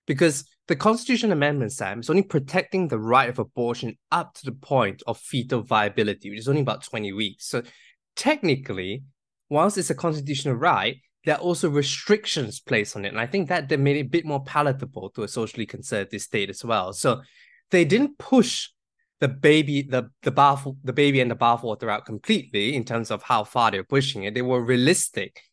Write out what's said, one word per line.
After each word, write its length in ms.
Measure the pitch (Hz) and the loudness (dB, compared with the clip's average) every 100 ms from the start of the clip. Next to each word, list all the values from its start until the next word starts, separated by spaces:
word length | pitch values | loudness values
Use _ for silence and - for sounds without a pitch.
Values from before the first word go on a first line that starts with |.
| - | -6
because 360 | 139 165 139 - _ - | 2 2 2 -8 _ -6
the 80 | 151 | 0
Constitution 560 | 214 233 - 240 220 | 2 2 0 0 2
Amendment, 400 | 156 143 143 110 | 2 2 0 -4
Sam, 280 | - 98 110 | -4 -6 -6
is 100 | 113 | 0
only 140 | 180 | 2
protecting 640 | 196 151 135 180 - 190 170 | 2 -2 0 -2 -2 -2 -2
the 120 | 110 | -2
right 300 | 110 127 123 | 2 4 4
of 80 | 120 | -2
abortion 600 | 101 - 120 120 117 - _ | -6 -4 -4 -4 -8 -12 _
up 220 | 170 - - | -4 -4 -10
to 100 | 135 | -12
the 60 | |
point 520 | 131 - 135 101 135 - | -12 -2 2 2 -2 -8
of 140 | 110 | -8
fetal 420 | - 131 117 123 | -6 -6 -2 -4
viability, 680 | 104 107 104 117 104 98 101 | 0 2 2 0 -2 -4 -10
which 100 | 104 | -8
is 80 | 120 | -2
only 140 | 147 | 0
about 220 | 123 104 | 0 -4
twenty 280 | - 113 101 | -8 -8 -6
weeks. 340 | 98 104 - - | -4 -6 -6 -8
So 160 | 123 - - _ _ _ - | -8 -8 -16 _ _ _ -4
technically, 880 | 269 302 180 135 135 95 92 127 135 _ _ _ _ | 0 0 0 0 -2 -8 -8 -10 -12 _ _ _ _
whilst 280 | 151 196 208 | 2 2 0
it's 120 | 165 | -4
a 40 | 147 | -2
constitutional 600 | 170 156 143 135 143 120 | -2 -4 -4 -4 -2 0
right, 420 | 165 110 107 135 _ _ 156 | 2 2 0 -4 _ _ -2
there 100 | - | 0
are 60 | |
also 280 | 175 170 170 | 0 0 0
restrictions 880 | 143 139 - - 208 - 160 110 - | 0 0 -4 2 0 2 -4 -4 -8
placed 360 | - 113 104 107 | -2 -2 0 -6
on 100 | 98 | -6
it. 40 | |
And 100 | 110 | -6
I 80 | 120 | -4
think 220 | 196 165 | -2 -2
that 200 | 180 139 | -2 0
they 80 | 143 | 2
made 200 | 139 143 | 2 2
it 80 | 139 | 0
a 40 | |
bit 160 | 170 160 | -2 0
more 180 | 143 | -4
palatable 640 | 135 151 147 131 - - 95 | -2 0 2 0 -6 -10 -12
to 120 | - | -10
a 40 | 104 | -8
socially 380 | 123 110 - 104 | -6 -6 -6 -8
conservative 560 | 101 - 107 98 101 | -10 -6 -6 -4 -8
state 280 | - 110 98 | -6 -4 -4
as 140 | - | -6
well. 300 | 117 107 92 | -2 -2 -2
So 280 | 101 139 120 - _ - _ _ | -2 0 0 -4 _ -20 _ _
they 160 | 180 151 | 4 6
didn't 320 | 220 285 - | 4 2 -2
push 520 | - 262 247 - - _ _ _ _ _ | 4 6 6 0 -8 _ _ _ _ _
the 80 | 139 | -2
baby, 560 | 139 151 156 147 139 | 4 6 6 4 -2
the, 260 | 139 127 117 _ | 0 -2 -4 _
the 80 | 139 | -2
bath, 340 | 135 143 139 139 135 | 4 4 4 -4 -8
the 100 | 135 | -4
baby 260 | 139 143 135 | 2 4 4
and 100 | 120 | 2
the 60 | 113 | 2
bathwater 560 | 117 120 117 104 113 | 2 2 -2 -6 -4
out 140 | 104 - | -4 -6
completely 680 | 107 - 214 135 104 107 143 | -8 0 -2 0 -2 0 -2
in 80 | |
terms 280 | 113 117 110 | -2 -4 -4
of 100 | 104 | -6
how 200 | - 117 | 0 -2
far 260 | 104 123 113 | 0 0 2
they 80 | 98 | 0
were 60 | |
pushing 400 | - 135 135 101 | 0 0 0 -4
it. 100 | 98 | -6
They 80 | 120 | -4
were 220 | 127 127 | 0 0
realistic 800 | 117 123 135 - - - 92 - _ | 2 2 4 2 -2 -6 -10 -12 _